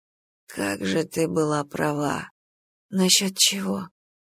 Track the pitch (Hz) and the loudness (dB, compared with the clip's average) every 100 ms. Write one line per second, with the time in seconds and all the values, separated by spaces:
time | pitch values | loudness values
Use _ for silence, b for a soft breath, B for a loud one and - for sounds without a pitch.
0 | _ _ _ _ - - 196 202 196 180 | _ _ _ _ -12 -6 -4 -2 0 0
1 | - - 160 175 151 151 143 - 151 147 | 0 0 0 2 2 0 -2 -2 -2 0
2 | 143 - - _ _ _ _ _ _ 190 | -2 -4 -8 _ _ _ _ _ _ 2
3 | 185 - 196 190 - 196 190 196 185 _ | 4 4 2 2 0 2 -4 -4 -6 _
4 | _ _ | _ _